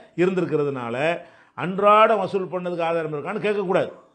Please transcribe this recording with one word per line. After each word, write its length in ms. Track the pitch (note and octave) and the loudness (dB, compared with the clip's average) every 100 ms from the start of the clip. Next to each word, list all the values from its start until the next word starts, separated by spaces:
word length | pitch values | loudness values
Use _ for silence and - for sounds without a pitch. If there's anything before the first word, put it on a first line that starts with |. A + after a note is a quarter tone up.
| - - | -8 -2
இருந்திருக்கிறதுனால, 1040 | F3+ F#3 D#3+ D3+ C#3+ C3+ A#2+ A#2+ D#3 E3+ - - _ | 0 0 0 0 -2 -4 -6 -2 -2 -2 -8 -20 _
அன்றாடம் 640 | - D3+ F#3+ G3+ G#3+ A3 A3 | -8 -6 0 4 6 6 4
வசூல் 300 | F#3 F#3+ F3+ | 0 -4 -4
பண்ணதுக்கு 340 | F3+ F3 F3 | -6 -6 -4
ஆதாரம் 320 | E3 E3+ D#3 | -2 -2 -4
இருக்கான்னு 320 | D3+ C#3+ G3+ F#3+ | -6 -8 -4 -2
கேட்கக்கூடாது. 460 | G#3 F#3 F#3 A#2 - _ | -2 0 0 -2 -6 _